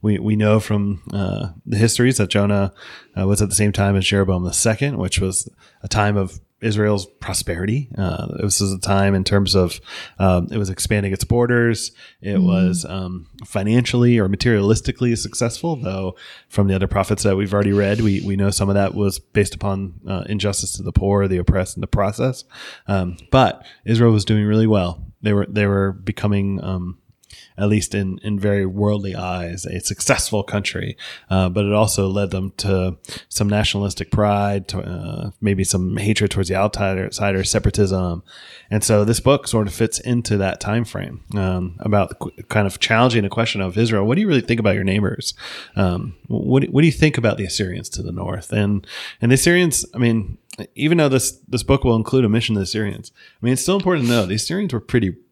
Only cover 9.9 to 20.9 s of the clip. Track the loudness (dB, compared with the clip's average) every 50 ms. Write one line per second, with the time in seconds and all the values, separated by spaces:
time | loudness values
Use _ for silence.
9.9 | -16 -16 -16 -16 -6 0 2 4 4 4 2 0 -4 -4 -4 -4 -4 -6 -2 0
10.9 | 0 0 0 0 -2 -4 -2 0 2 2 2 4 4 4 4 2 2 0 -4 -10
11.9 | _ _ -20 -20 _ _ -8 -2 0 2 2 4 4 4 2 2 0 -2 -6 -6
12.9 | -8 -8 -8 -8 -8 -10 -12 -16 -20 -20 -20 -6 -4 -4 0 2 2 2 2 2
13.9 | 2 4 4 6 6 4 4 2 0 0 2 2 2 4 4 4 2 2 0 -4
14.9 | -4 -2 0 0 0 -2 -4 -8 -6 -4 -4 -4 -4 -4 -6 -6 -6 -4 -6 -6
15.9 | -6 -4 -6 -6 -8 -10 -18 -20 -20 -20 _ _ 0 0 2 2 2 2 0 0
16.9 | 0 0 0 0 -2 0 2 0 2 2 0 0 0 0 2 2 2 2 2 2
17.9 | 2 2 2 0 0 0 -2 -2 -2 0 0 0 0 0 0 0 2 2 0 0
18.9 | 0 0 -2 -2 -2 -4 -12 _ _ 0 0 0 -2 -6 -6 -4 -4 -4 -6 -8
19.9 | -10 -14 -10 -8 -6 -6 -4 -4 -4 -2 -2 -2 -2 -2 -4 -6 -8 -8 -8 0